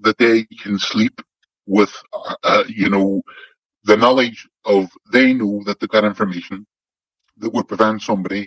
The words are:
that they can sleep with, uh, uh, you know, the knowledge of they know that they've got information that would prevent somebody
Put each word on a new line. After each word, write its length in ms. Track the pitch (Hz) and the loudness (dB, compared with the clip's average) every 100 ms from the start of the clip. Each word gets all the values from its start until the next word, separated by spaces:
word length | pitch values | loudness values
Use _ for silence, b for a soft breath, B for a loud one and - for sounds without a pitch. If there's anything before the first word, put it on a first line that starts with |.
that 160 | 107 107 | -2 2
they 260 | 117 113 | 2 2
can 340 | 110 - - - | 0 -12 -6 -4
sleep 440 | - 107 117 - - _ _ _ - | -2 0 -2 -2 -18 _ _ _ -2
with, 300 | 101 101 - - | 0 0 -2 -14
uh, 220 | - - - | -12 -12 -6
uh, 220 | - - - | 0 0 0
you 220 | - - | -2 -2
know, 320 | 98 98 98 - B B _ _ _ | 0 0 -2 -8 B B _ _ _
the 120 | - 107 | 2 4
knowledge 500 | 123 131 120 107 - _ - | 4 4 0 -4 -20 _ 0
of 240 | 101 92 - _ | 0 0 -8 _
they 220 | 127 131 | 2 4
know 300 | 127 104 104 | 2 -2 -4
that 160 | 101 101 | -6 -8
they've 80 | 107 | 0
got 160 | 110 | 0
information 600 | 104 101 104 87 - 95 107 _ _ _ _ _ _ _ | 0 -2 -6 -6 -10 -14 -16 _ _ _ _ _ _ _
that 160 | 113 | -6
would 140 | 117 - | -6 -6
prevent 340 | 98 110 107 | 0 0 0
somebody 440 | - 98 90 98 | -4 -4 -4 -6